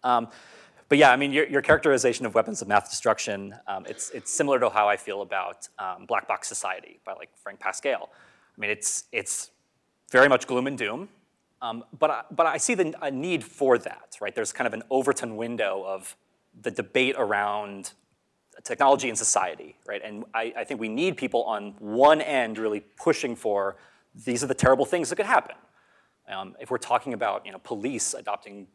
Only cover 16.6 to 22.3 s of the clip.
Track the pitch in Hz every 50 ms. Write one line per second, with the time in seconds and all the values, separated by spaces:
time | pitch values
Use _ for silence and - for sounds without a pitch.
16.6 | 110 120 110 - 113 - _ 131 131 127 135 - 123 101 104 101 104 104 101 104
17.6 | 104 101 101 98 95 - - _ _ _ _ _ _ _ _ _ _ _ _ -
18.6 | _ - 123 - 143 135 139 135 135 127 113 113 120 - - - 95 90 78 -
19.6 | 80 76 - _ _ - 104 101 - 107 107 104 113 - _ 113 113 117 - 113
20.6 | 113 - 143 107 113 110 110 123 165 185 170 - - 123 - 120 117 - 110 104
21.6 | 101 104 101 - 107 104 107 120 135 147 156 151 143 -